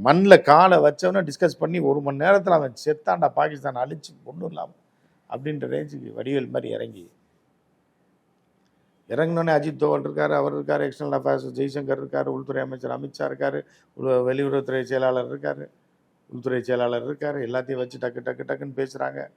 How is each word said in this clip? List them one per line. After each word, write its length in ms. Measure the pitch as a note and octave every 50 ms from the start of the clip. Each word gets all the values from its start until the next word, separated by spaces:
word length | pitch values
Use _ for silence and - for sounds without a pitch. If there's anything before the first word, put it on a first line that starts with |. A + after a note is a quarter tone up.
| G2+
மண்ணுல 380 | B2 D3+ F3+ G3 G3+ F#3 D3+ -
காலை 360 | C#3+ D3 D#3+ F#3 F#3+ F3+ D#3+
வச்சவொடனே 500 | D3 D3 C#3+ - F#3 F3+ F#3 G3 F3 D3
டிஸ்கஸ் 300 | C#3 - F#3 D#3+ B2 -
பண்ணி 200 | D#3+ D#3+ F3 F3
ஒரு 220 | D#3 C3+ C#3 D3
மணி 180 | C#3+ C#3 C#3 C#3
நேரத்துல 320 | D#3 F3+ G3+ G3+ F3 F#3+
அவன் 240 | F3 D#3 C#3+ C3 A2+ - -
செத்தான்டா, 440 | D3+ D3+ D3+ - - F#3 F3 D#3 C3+
பாகிஸ்தான் 460 | - C#3+ D3 D#3 D3+ C#3 C3+ C#3 C3
அழிச்சு 380 | B2 B2+ C#3 E3 D3+ - - D3+ - -
ஒண்ணும் 240 | - C#3+ E3+ F#3 F3+
இல்லாம 240 | - - - - - _ _ _ _ _ _ _ _ _ _ -
அப்படின்ற 380 | - B2 C3+ D3+ D3+ C#3+ B2+ B2+
ரேஞ்சுக்கு 440 | C3 D3 D3+ D3 D3 C#3 B2 A#2 G#2+
வடிவேல் 380 | A#2 A#2 C3 C#3+ C#3 B2+ A#2
மாதிரி 240 | B2 C3 B2 A#2+ A2+
இறங்கி, 360 | A2 A#2 A2+ A2 F#2+ E2+ E2+ _ _ _ _ _ _ _ _ _ _ _ _ _ _ _ _ _ _ _ _ _ _ _ _ _ _ _ _ _ _ _ _ _ _ _ _ _ _ _ -
இறங்குனோடனே 440 | A2+ C3 D#3+ E3 E3+ E3 E3 E3 D#3
அஜித் 240 | D3 D3 D#3+ C#3+
தோவல் 260 | C3 D3 D3 D3 C#3+ C#3
இருக்காரு, 320 | D3 D3 D3+ D3+ D3 D3
அவர் 200 | C#3+ C#3+ C#3+ C#3+
இருக்காரு, 280 | D3 C#3+ C#3+ D3 D3 D3
எக்ஸ்டர்னல் 360 | C#3+ C#3 - D3 C#3+ C#3 C#3
அஃபேர்ஸ் 260 | C3+ C#3 C#3 C3 C3 C3 B2
ஜெய்சங்கர் 500 | B2+ C#3 C#3 C3 D3 C#3 C3+ C#3 C3+ C#3
இருக்காரு, 240 | C3+ C#3 C#3 C#3
உள்துறை 360 | C#3 C3 C3 C3+ C3+ C3+ C3+ C3+
அமைச்சர் 380 | C3+ C3 B2 B2+ B2+ B2 B2+
அமித்ஷா 220 | C#3 C#3 - - D3
இருக்காரு, 420 | C#3 C3+ C3+ C#3+ C#3 C#3 C#3+ - _ _ _ _ _ _
உள்-, 260 | - C3 C3+ B2+ B2 B2
வெளியுறவுத்துறை 600 | B2 C3 C3+ C#3+ C3+ C#3 C#3 C3+ C#3 C3 C3 B2+
செயலாளர் 480 | A#2+ C3+ C3 C3 C3 B2+ B2+ B2 B2
இருக்காரு, 380 | C3+ C#3+ C#3+ D3 C#3+ C#3 C#3+ - _ _ _ _ _ _ _ _ _ _ _ _
உள்துறை 340 | C3 B2 A#2+ C3 B2+ B2 A2+
செயலாளர் 440 | B2 B2+ A#2+ A#2+ A#2+ A#2+ A#2+ A#2
இருக்காரு, 320 | C3+ D3 C#3+ D3+ D3 C#3+ C#3+ B2+
எல்லாத்தையும் 340 | A2+ B2 B2+ B2 B2+ C3+
வச்சு 220 | B2+ B2+ B2 - B2
டக்கு 240 | B2+ B2 A#2+ B2+ B2
டக்கு 200 | B2+ B2 B2+ C3+
டக்குன்னு 300 | B2+ C#3 C#3 C#3+ C#3+ B2+
பேசுறாங்க. 540 | C3+ C3+ C3 - C3+ C3+ C3+ C#3 C#3 C#3 - _